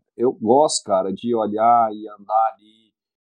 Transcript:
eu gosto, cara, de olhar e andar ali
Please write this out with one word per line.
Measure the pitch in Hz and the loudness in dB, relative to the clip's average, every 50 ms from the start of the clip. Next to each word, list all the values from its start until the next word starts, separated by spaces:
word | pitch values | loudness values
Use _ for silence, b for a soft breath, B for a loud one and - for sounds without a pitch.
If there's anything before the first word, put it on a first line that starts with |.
| _ _ _ | _ _ _
eu | 107 117 131 | -2 -2 -2
gosto, | - - 110 104 127 143 156 156 - - | -2 -2 0 2 4 4 4 2 0 -6
cara, | - 107 98 95 92 95 | -4 -2 -2 0 0 -2
de | 98 - - 120 117 | -6 -6 -4 -4 -2
olhar | 113 107 107 104 107 110 120 120 117 113 107 | -2 -2 -4 -2 0 2 4 4 4 2 0
e | 107 107 107 107 | -4 -10 -14 -16
andar | 104 104 101 101 107 110 113 110 107 | -18 -20 -10 -4 -2 0 0 -2 -4
ali | 101 104 107 110 110 113 104 _ _ _ _ _ _ _ | _ _ _ _ _ _ _ _ _ _ _ _ _ _